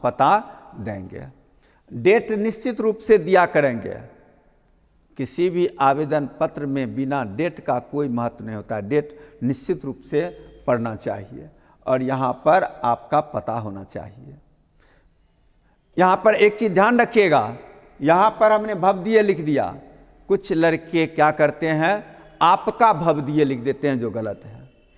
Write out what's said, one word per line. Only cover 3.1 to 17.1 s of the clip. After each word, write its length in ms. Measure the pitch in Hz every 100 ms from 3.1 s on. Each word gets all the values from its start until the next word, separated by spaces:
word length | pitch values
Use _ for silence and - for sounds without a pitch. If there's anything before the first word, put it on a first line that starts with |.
| 214
दिया 260 | 151 185 170
करेंगे, 480 | 156 143 113 95 92 117 - _ _ _ _ _ _ _ _ _ -
किसी 320 | 131 - 180
भी 180 | 175 175 -
आवेदन 480 | 139 139 151 151 139 -
पत्र 260 | 160 - 143
में 280 | 139 123
बिना 280 | 110 135 139 110 98
डेट 240 | 170 -
का 180 | - 127
कोई 280 | - 143 143
महत्व 360 | 120 117 117
नहीं 120 | 110 107
होता 200 | - 110
है। 120 | 101
डेट 300 | 147 147 - - -
निश्चित 420 | 123 131 - 170
रूप 160 | 139 127 -
से 180 | 147 175 - - - -
पढ़ना 280 | 123 113
चाहिए 540 | 107 113 101 98 127 156 _ _ _ -
और 160 | 131
यहाँ 300 | 127 131 131 123
पर 200 | - 185 - -
आपका 360 | 120 117 - 151
पता 320 | 151 107 -
होना 300 | 113 107 98
चाहिए। 520 | 98 95 71 117 139 143 _ _ _ _ _ _ _ _ _ _ _ _ _ _ _ -
यहाँ 200 | 185 190
पर 180 | 220
एक 240 | 214 208 208
चीज़ 140 | 226
ध्यान 280 | 180 214 240
रखिएगा, 560 | 233